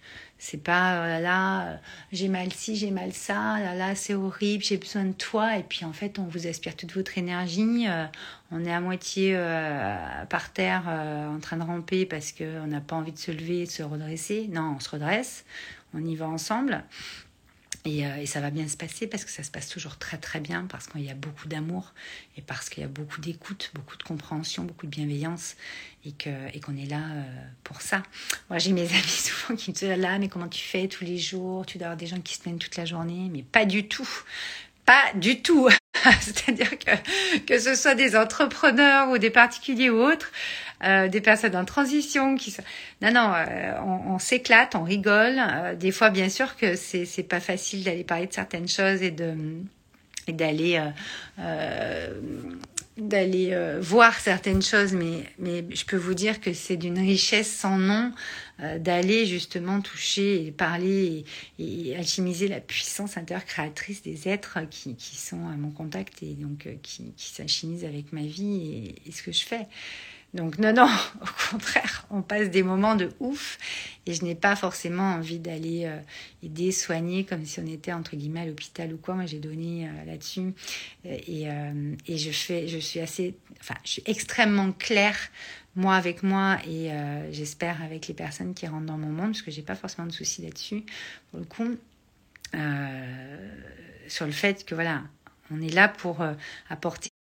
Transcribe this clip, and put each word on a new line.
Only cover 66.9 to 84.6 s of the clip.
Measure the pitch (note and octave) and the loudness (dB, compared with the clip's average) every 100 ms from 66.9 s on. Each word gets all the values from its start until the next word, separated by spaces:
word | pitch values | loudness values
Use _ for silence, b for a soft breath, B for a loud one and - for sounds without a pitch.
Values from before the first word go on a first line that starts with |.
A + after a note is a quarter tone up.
| - A#1 - | -14 -14 -14
qui | - | -14
s'alchimisent | - D3+ - D#3+ E3+ | -12 -6 -4 -4 -8
avec | E3 D3 D3 | -8 -8 -8
ma | D#3 | -8
vie | D3+ D#3+ G3+ G3 D#3 - G2+ - | -8 -6 -4 -4 -6 -8 -10 -14
et, | D#3 | -14
et | |
ce | D#3+ | -12
que | - | -4
je | E3 | -4
fais. | - A#3 G#3 B B B B B B | -2 -6 -6 B B B B B B
Donc | F3 E3 D#3 | -6 -4 4
non, | G#3+ | 6
non, | A3+ B3 G#3 | 10 10 8
<laughs> | - - | 0 -6
au | - - - | -10 -2 -2
contraire, | G#3 - - - - - | -2 2 2 2 -4 -4
on | G3+ | -4
passe | - G#3 G#3 | 0 0 4
des | F#3 | 4
moments | F#3 F#3+ G#3+ | 4 4 4
de | G#3+ F3 - | 4 0 -2
ouf | B3+ C#4+ - - B B B B - | -4 -4 -8 -10 B B B B -6
et | |
je | E3 | -4
n'ai | F3 E3+ | -4 2
pas | G3+ | 2
forcément | G3+ F#3 - F3 F3+ G3 | 2 -2 -2 -4 0 0
envie | E3+ D#3+ E3 | 0 -4 -6
d'aller, | E3 D#3+ D#3+ E3+ E3 | -6 -6 -4 -4 -4
euh, | D3+ D3+ B B B | -6 -12 B B B
aider, | D#3+ D#3 F3+ | -12 -2 0
soigner | F#3 - E3 E3+ F#3 | 0 -2 -2 0 -2
comme | F#3+ E3+ | -2 -6
si | D3+ - | -6 -8
on | D#3+ | -8
était | D#3 F3 | -8 -6
entre | E3+ E3 | -6 -6
guillemets | D3 D3 D#3+ | -6 -6 -4
à | E3+ | -6
l'hôpital | D3 - - E3 | -8 -12 -8 -8
ou | D#3+ | -8
quoi. | E3+ | -4
Moi, | F#3 F3+ | -4 -4
j'ai | D3+ | -6
donné, | D#3 D#3 E3 E3+ D#3 | -8 -6 -6 -4 -6
euh, | D3+ | -8
là-dessus, | D#3 D#3+ - F#3+ F#3 F#3+ B B B B F3+ | -10 -10 -8 -4 -4 -6 B B B B -10
euh, | C#3 - | -10 -6
et, | D#3 D3+ | -6 -4
euh, | D3 D3 D3 D3 D3+ - | -4 -4 -4 -4 -6 -6
et | D#3+ | -4
je | D#3 | -2
fais, | D3+ - E3+ E3 | -4 -2 -4 -4
je | E3 | -6
suis | D3+ E3+ | -6 -6
assez, | E3 - F3+ - _ - | -6 -4 -4 -4 _ -18
enfin, | - - | -10 -10
je | - | -6
suis | - - | -6 -2
extrêmement | G#3 - - G#3+ G3+ | -2 0 4 6 6